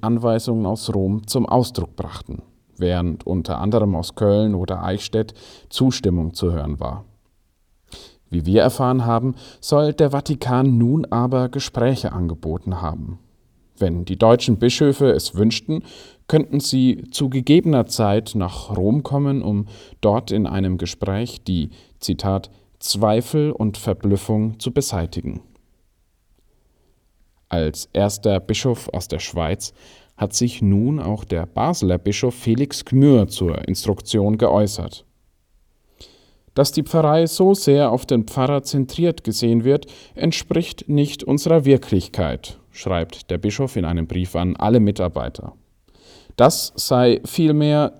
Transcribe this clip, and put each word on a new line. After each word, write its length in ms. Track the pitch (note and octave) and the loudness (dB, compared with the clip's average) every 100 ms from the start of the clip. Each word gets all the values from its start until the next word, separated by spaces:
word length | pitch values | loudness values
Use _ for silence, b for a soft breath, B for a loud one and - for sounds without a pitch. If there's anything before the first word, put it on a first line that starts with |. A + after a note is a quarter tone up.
Anweisungen 640 | A2 A#2 A#2 A2+ B2 A2+ G2 | -2 0 2 0 0 -2 -2
aus 280 | A2+ - | -4 -2
Rom 320 | G#2 F#2+ G#2 G#2+ | 0 0 -2 -2
zum 200 | C3 A#2+ | -2 2
Ausdruck 500 | B2+ B2 - E2+ - | 0 0 -4 -8 -8
brachten, 460 | E2 - - - - _ _ - | -12 -12 -14 -14 -16 _ _ -4
während 500 | F2+ F2 F2 D#2 - | 0 0 -2 -4 -4
unter 320 | F2+ - D#2 | -4 -4 -4
anderem 360 | G2 A#2 G#2 | 0 2 2
aus 200 | E2 E2+ | 0 -4
Köln 400 | - G#2 G2+ G#2+ | -2 2 2 2
oder 300 | F#2+ F#2 F#2 | 0 -4 -6
Eichstätt 480 | F2 G2 - A2 G#2+ B B B B | -4 -6 -4 -4 -4 B B B B
Zustimmung 640 | - C3 - G2 F2 E2 | 0 0 2 0 0 -2
zu 180 | - F2+ | -2 -2
hören 280 | E2 D2+ C#2+ | -2 -4 -6
war. 260 | C2 G2+ - _ _ _ _ _ _ _ _ B B B _ | -8 -10 -16 _ _ _ _ _ _ _ _ B B B _
Wie 160 | E2+ | -4
wir 160 | D#2+ G#2+ | 2 4
erfahren 460 | C3 - B2+ C3 A#2 | 4 2 0 2 2
haben, 280 | A#2 B2+ B2 B B | 0 0 -6 B B
soll 340 | - D3 D3+ | 0 2 2
der 160 | D3+ D3 | 2 2
Vatikan 640 | C#3 C#3+ C#3 C3 B2 C3+ A#2+ | 2 -4 -4 0 2 4 4
nun 300 | A#2 D#3 - | 2 2 0
aber 420 | A#2 B2 C3 B2+ | -2 0 0 -2
Gespräche 640 | C#3 - - A#2+ B2+ - | -4 -6 0 0 0 -4
angeboten 720 | F#2 F2 D#2+ D#2+ D#2+ - F2 | -2 -4 -4 -6 -6 -4 -6
haben. 360 | E2 - - F2+ _ _ _ _ _ _ | -6 -6 -10 -12 _ _ _ _ _ _
Wenn 260 | F2+ E2+ | -2 -2
die 140 | F2+ F#2 | -6 2
deutschen 400 | A2+ A#2+ - G#2 | 6 6 4 2
Bischöfe 520 | B2 - D3 C3+ C#3 | 2 4 2 4 2
es 260 | D#2 - E2+ | 2 -2 0
wünschten, 480 | A2 G#2+ - D#3 B B B B - | 0 0 -6 -8 B B B B 0
könnten 320 | D#3 - C#3+ | 0 2 -4
sie 460 | - C3 B2+ - - | -2 2 2 0 -6
zu 180 | - C#3 | -4 -2
gegebener 560 | C3+ B2 D#3+ E3+ C3+ G#2+ | -2 4 4 6 2 0
Zeit 460 | - G#2 G#2 A2 | 0 2 0 -2
nach 420 | A2+ F2 - - G2 | -4 -4 -6 -6 -2
Rom 280 | G2 C#3+ | 0 0
kommen, 360 | C3+ C#3+ C#3 C#3 | 0 -2 0 0
um 260 | - G#2 G#2 B B B | 0 -2 -4 B B B
dort 320 | G#2+ A2 G#2+ | 0 0 0
in 140 | G#2 G2+ | -2 0
einem 300 | F#2+ F#2+ F2+ | -2 -2 -2
Gespräch 680 | F2 - F#2+ G2 A#2+ - | -6 -6 -4 -4 -6 -8
die, 260 | - F2+ D2 B B B | -4 -4 -4 B B B
Zitat, 500 | - F2 G2 G2 - b b b | -6 -4 -2 -2 -4 b b b
„Zweifel 720 | - G2 G#2 A2 - D#3 D3+ | -6 -4 0 -2 -2 -2 -2
und 260 | - G#2+ G2+ | -2 -4 -4
Verblüffung 800 | - F#2+ G2+ G2 - G#2+ A2 A2 | -6 -4 -2 -2 -2 -2 -2 -6
zu 140 | B2+ | -4
beseitigen“. 680 | C3 C#3 G2 E2 - - - - _ _ _ _ _ _ _ _ _ _ _ _ _ _ _ _ _ _ _ _ | -4 -4 -4 -6 -6 -8 -12 -16 _ _ _ _ _ _ _ _ _ _ _ _ _ _ _ _ _ _ _ _
Als 400 | F2 D#2 - - | -2 -2 -4 -6
erster 460 | - G2+ - G#2+ F#2+ | -2 -2 0 0 0
Bischof 500 | - G#2+ C3 A#2 - | -2 -2 -2 -4 -6
aus 160 | - - | -8 -6
der 120 | D#2 | -8
Schweiz 520 | - F2 D#2 F#2+ - b b b b _ | -6 -4 -2 -4 -8 b b b b _
hat 160 | G2+ | -4
sich 260 | - B2 - | -2 -2 0
nun 380 | G2+ G2 A#2+ D3+ | 2 2 2 -2
auch 240 | F2+ G#2+ | -4 -6
der 220 | - E2 E2+ | -4 -6 -4
Basler 500 | - C#3 F3 F#2+ F2+ | -2 -2 0 0 0
Bischof 380 | G2+ G#2 B2+ | 0 0 -2
Felix 500 | - A#2 A2+ C#3 - | -2 -2 0 0 -6
Gmür 440 | - C3 C#3+ B2+ F#2+ | 0 4 8 8 4
zur 380 | - F2 D#2+ - | 0 -2 -2 -4
Instruktion 720 | F#2 - F#2+ - A2 G2+ G#2+ | -4 -2 -4 -2 0 2 2
geäußert. 720 | A#2+ G2 G#2 G2+ E2 - _ _ _ _ _ _ _ _ b b b b b b b | 2 4 2 -2 -10 -12 _ _ _ _ _ _ _ _ b b b b b b b
„Dass 200 | - C#3+ | 0 2
die 100 | - | 0
Pfarrei 440 | C#3+ E3 D3+ D#3 E3 | 0 2 4 4 2
so 280 | - F#3+ | 4 4
sehr 380 | G3 - C#3 C3+ | 4 4 4 4
auf 120 | B2 | 0
den 200 | - A#2+ | 0 0
Pfarrer 400 | G#2+ - C3 C#3+ | 0 -2 0 0
zentriert 600 | C#3 C#3+ C3 - E3+ D#3+ | 0 -2 -2 0 0 0
gesehen 400 | - G#2 A#2+ A#2 | -6 -2 2 2
wird, 220 | A#2+ C#3+ - B B | 4 0 -2 B B
entspricht 720 | - E3 - - E3 F3 - - | -2 -2 -2 -2 -2 -2 -8 0
nicht 360 | D3 D3 - | 2 2 -2
unserer 400 | - C#3+ E3 E3 | -2 0 4 4
Wirklichkeit“, 920 | C3+ C3 - G2 - - D#2 B1 - - _ | 6 4 4 -2 -2 -4 -2 -4 -10 -20 _
schreibt 600 | - - F2 E2 - - | -12 -4 -2 -4 -10 -8
der 80 | F2 | -4
Bischof 380 | G#2 G#2 C3+ G#2 | -4 -2 -4 -2
in 100 | E2 | -2
einem 200 | F2 D#2+ | -2 -2
Brief 300 | F2+ F2 E2+ | -4 -4 -2
an 200 | F2+ - | -2 0
alle 220 | G#2+ A#2+ | 2 4
Mitarbeiter. 760 | G#2 G#2 F2+ C#2 A#1+ - - - _ _ _ b b b b - | 4 0 -2 -4 -8 -10 -16 -18 _ _ _ b b b b 4
Das 360 | B2+ - - - | 4 4 -6 -8
sei 440 | - B2+ B2 A#2 | 0 4 4 2
vielmehr 720 | - - D#3 D3+ D3+ D3 D3 | 0 0 2 4 2 2 0